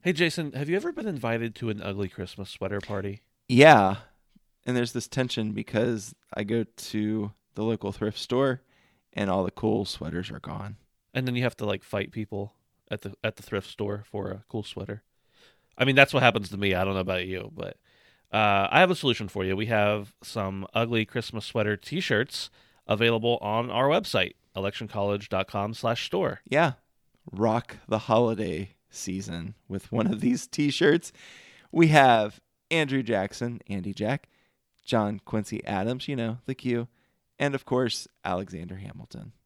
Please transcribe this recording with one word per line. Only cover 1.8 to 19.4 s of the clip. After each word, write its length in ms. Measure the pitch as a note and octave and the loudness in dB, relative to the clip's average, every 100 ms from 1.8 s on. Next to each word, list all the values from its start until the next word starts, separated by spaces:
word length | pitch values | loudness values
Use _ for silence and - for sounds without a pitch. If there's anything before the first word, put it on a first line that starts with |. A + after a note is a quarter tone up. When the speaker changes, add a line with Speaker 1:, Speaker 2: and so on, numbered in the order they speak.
Speaker 1:
ugly 260 | G2+ G2 G2 | -6 -4 -6
Christmas 400 | - F#2+ - F#2+ | -6 -12 -10 -14
sweater 320 | - F#2+ G2+ | -8 -6 -6
party? 400 | - G#2 G2 G2+ _ _ _ | -6 -6 -6 -10 _ _ _
Speaker 2:
Yeah. 500 | B2 D3+ C3+ G2 G2 - _ _ _ _ _ | 10 12 12 8 0 -10 _ _ _ _ _
And 100 | - | -4
there's 180 | B2 A#2+ | -2 -2
this 140 | B2 - | -4 -6
tension 460 | - B2+ - G#2+ | -4 -2 -2 -4
because 640 | G#2 G#2+ A2 A#2+ A2+ G2+ - _ | -4 -4 0 0 -2 -6 -18 _
I 120 | - | -8
go 200 | G#2 A#2 | -2 -2
to 680 | A2 - - G#2+ G#2+ A2 G#2 - _ | -2 -8 -8 -4 -2 -2 -4 -10 _
the 80 | - | -6
local 300 | A2 A2+ G2+ | -4 -2 -4
thrift 240 | G2+ G#2+ A2 | -4 -4 -6
store 460 | - B2 C3+ B2+ _ _ _ _ _ | -4 0 2 0 _ _ _ _ _
and 160 | - G2+ | -6 -2
all 160 | F#2 | 0
the 60 | F#2 | -2
cool 340 | - A2 G#2+ | -2 -2 0
sweaters 460 | G2+ - D#2+ E2 F2+ | -2 -8 -8 -8 -8
are 80 | - | -10
gone. 380 | - E2 G2 G#2 _ _ _ | -12 -10 -12 -14 _ _ _
Speaker 1:
And 160 | B2+ B2+ | -6 -4
then 80 | B2 | -2
you 60 | |
have 160 | B2 - | -2 -4
to, 80 | G#2 | -4
like, 180 | G2+ | -4
fight 260 | - G2+ G2+ | -4 -6 -6
people 440 | - G#2 G2+ G#2 _ _ _ _ | -8 -8 -8 -10 _ _ _ _
at 120 | G#2 | -10
the, 140 | G#2 G2+ | -10 -6
at 140 | - - | -8 -8
the 60 | |
thrift 260 | - G2+ - | -6 -6 -6
store 360 | - G#2 G#2 G2+ | -8 -6 -6 -8
for 200 | G2+ G2 | -8 -8
a 140 | G2+ - | -10 -10
cool 140 | A2+ | -10
sweater. 400 | G#2 - F#2+ G#2 _ _ _ _ - _ _ - | -8 -10 -10 -12 _ _ _ _ -20 _ _ 0
I 80 | |
mean, 120 | C3 C3+ | 4 6
that's 180 | C#3 | 6
what 80 | C#3+ | 6
happens 260 | B2 A2 G2 | 4 4 -4
to 80 | G2 | -2
me. 180 | G2+ | 0
I 100 | F2+ | 2
don't 100 | F#2+ | 0
know 60 | F#2+ | 0
about 260 | F#2 F#2 F#2 | -2 -2 -4
you, 260 | F#2 G#2+ | -6 -8
but, 220 | G#2+ F#2+ - _ _ _ _ _ | -10 -12 -12 _ _ _ _ _
uh, 360 | G#2+ G#2 G2 G2 | 2 4 4 4
I 100 | C#3+ | 4
have 120 | F3+ | 4
a 40 | F3+ | 4
solution 320 | C#3+ A2+ G2+ | 0 0 -4
for 160 | G2+ | -4